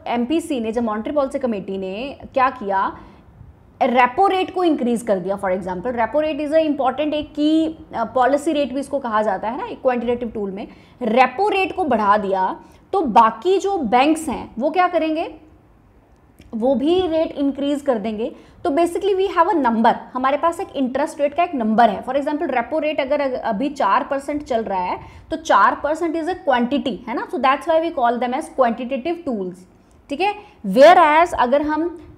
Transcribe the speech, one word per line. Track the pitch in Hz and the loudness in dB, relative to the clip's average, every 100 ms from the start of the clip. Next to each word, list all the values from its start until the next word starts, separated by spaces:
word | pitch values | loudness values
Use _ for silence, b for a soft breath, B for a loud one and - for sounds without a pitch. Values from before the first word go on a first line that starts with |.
| - | -6
एमपीसी | 240 240 320 330 269 | -2 0 -2 -2 -4
ने, | 220 | -2
जब | 233 | -2
मॉनेटरी | 233 214 254 | -2 -4 -4
पॉलिसी | 285 269 269 | -2 -2 -2
कमेटी | 254 208 185 190 | -2 -4 -6 -6
ने | 185 196 277 - - | -6 -8 -10 -12 -6
क्या | 269 254 | 0 0
किया, | 262 196 196 226 - B B B - - - - - | 0 -2 -2 -2 -6 B B B -20 -20 -20 -18 -2
repo | - 240 247 247 392 | 0 4 2 4 2
रेट | 381 370 | 2 -2
को | 359 | 0
इंक्रीज | 349 294 240 240 | 0 2 0 -2
कर | - 190 | 0 -2
दिया, | 185 196 | -2 -4
for | 196 | -2
example, | 185 180 185 240 | -2 -4 -6 -4
repo | 240 226 294 | -2 0 0
rate | 311 294 302 | -2 -2 0
is | |
a | 320 311 | 2 2
important | 285 254 254 302 | 0 -2 0 -2
एक | 302 - | -2 -6
की, | - 302 320 320 320 - - | -2 2 2 0 -4 -10 -6
अ, | 220 | -4
पॉलिसी | 262 247 285 311 | 2 2 2 0
रेट | 302 285 | 0 -2
भी | 254 | -4
इसको | 277 277 | -4 -6
कहा | 240 214 | -2 0
जाता | 214 190 202 | 0 -2 -4
है | 262 | -6
ना, | 466 | -8
एक | 294 | -2
क्वांटिटेटिव | 262 247 233 240 240 | 0 0 -2 -4 -4
टूल | 226 196 | -6 -6
में, | 190 269 B B B | -8 -12 B B B
repo | 233 226 254 254 403 | 0 4 2 2 0
रेट | 392 381 - | 0 -2 -2
को | |
बढ़ा | 339 226 208 214 | -2 0 4 2
दिया | 196 190 185 - B B - | 2 0 0 -4 B B -6
तो | 202 | -2
बाकी | 294 220 226 226 349 381 | 2 6 6 4 0 0
जो | 381 392 | 0 -2
बैंक्स | 240 240 285 320 - | 2 2 4 2 -2
हैं | 190 - - | -8 -8 -4
वो | 285 | -2
क्या | 339 349 | 2 2
करेंगे? | 339 320 311 - 311 - - _ _ _ _ _ _ _ _ - 226 | 2 0 -2 -6 -10 -20 -20 _ _ _ _ _ _ _ _ -12 -2
वो | 240 262 | 0 2
भी | 285 359 359 | 2 2 2
रेट | 320 320 | 0 -2
इंक्रीज | 302 277 277 285 294 | -2 -4 -2 -2 -2
कर | 285 233 | 0 -2
देंगे। | 208 214 190 B B B | -2 -6 -6 B B B
तो | 349 | -2
basically | 285 339 359 403 381 | 0 0 0 -2 0
we | 381 349 | 0 2
have | 339 | 2
a | 349 247 | 2 2
number, | 226 226 - - | 4 2 2 -4
हमारे | 254 262 285 | -4 0 0
पास | 339 330 | 0 -2
एक | 392 - | -6 -4
इंटरेस्ट | 254 269 311 302 | -2 -2 -4 -2
रेट | 285 | -2
का | 294 | 0
एक | 349 285 | -2 0
नंबर | 220 220 233 | 0 4 4
है। | 190 | 2
For | 220 269 | -4 -2
example, | 277 294 320 | -2 -4 -2
repo | 262 233 311 | -2 -2 -2
रेट | 302 311 | -2 -2
अगर | 269 285 | -2 0
अग-, | 277 - | -2 -2
अभी | - 196 277 | -4 -2 -4
चार | 285 208 220 | -2 2 2
परसेंट | 277 277 277 294 | 0 -6 -4 -8
चल | 294 233 | -4 -4
रहा | 214 190 | -2 -4
है | 180 339 B B B | -4 -6 B B B
तो | 320 | -8
चार | - 233 214 285 | 2 4 4 2
परसेंट | 285 311 339 330 | -2 -2 -2 -2
is | 311 | -4
a | 359 285 | -4 0
quantity, | 240 240 285 247 180 - | 0 0 -2 -4 -8 -6
है | 277 | -8
ना? | 440 | -6
So | 349 | -2
that's | 262 285 | 0 0
why | 339 320 | 2 0
we | 330 330 | 0 0
call | 240 240 | 0 0
them | 247 262 | -2 -4
as | - - | -6 0
quantitative | 240 226 247 269 330 339 285 | 0 0 -6 -6 -4 -6 -4
tools, | 220 185 180 - _ _ _ - | -6 -6 -10 -20 _ _ _ -12
ठीक | 285 | -4
है। | 392 415 B B 196 | -2 -4 B B -2
Whereas | 202 294 359 311 302 349 | 8 10 10 6 6 4
अगर | - 247 277 | 2 0 2
हम | 294 302 339 - - | 0 -2 -4 -6 -18